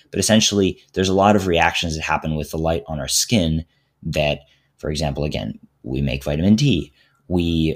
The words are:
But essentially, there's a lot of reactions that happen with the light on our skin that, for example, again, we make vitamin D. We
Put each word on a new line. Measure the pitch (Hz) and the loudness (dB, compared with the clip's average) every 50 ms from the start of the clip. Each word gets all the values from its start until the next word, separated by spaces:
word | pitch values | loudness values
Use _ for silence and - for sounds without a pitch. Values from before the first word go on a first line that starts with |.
| _ _ | _ _
But | - 95 | -4 -2
essentially, | 95 - 107 110 107 - 104 101 98 92 - - _ _ - | 2 4 4 4 4 2 2 2 2 2 0 -4 _ _ -2
there's | 92 95 92 | 0 0 2
a | 92 | 4
lot | 98 98 104 107 | 4 4 4 4
of | 104 92 | 2 2
reactions | 92 82 82 82 82 - - - 85 78 | 2 2 2 2 2 0 -2 -4 -4 -6
that | 78 - | -6 -4
happen | - 76 76 - 80 78 | -4 -4 -2 -2 -4 -4
with | 76 73 - | -4 -6 -6
the | - | -6
light | 80 80 82 85 85 - | -4 -2 -2 -2 -2 -4
on | - 78 73 | -8 -10 -8
our | 67 | -6
skin | 67 - - - - 120 107 85 80 80 80 80 - _ _ _ _ _ _ - | -4 -4 -4 -2 0 0 0 2 0 0 -2 -4 -8 _ _ _ _ _ _ -10
that, | 82 76 80 76 73 73 - - _ _ _ _ _ _ | -6 -2 -2 0 0 -2 -4 -8 _ _ _ _ _ _
for | _ - 76 | _ -8 -6
example, | 78 73 80 73 69 73 73 | -4 -2 -4 -4 -2 -4 -4
again, | 78 73 57 50 53 - - - - _ _ - | -4 -4 -6 -6 -8 -10 -12 -18 -20 _ _ -10
we | - 65 67 | -6 -4 -2
make | 71 67 64 67 - | -2 -2 -4 -4 -4
vitamin | 78 73 78 87 101 107 | -4 -2 0 4 4 4
D. | 110 147 143 104 80 71 - _ _ _ _ _ _ _ | 4 4 2 2 0 -2 -6 _ _ _ _ _ _ _
We | - 87 90 87 85 82 82 80 78 76 | -2 -2 0 0 2 2 2 0 0 -2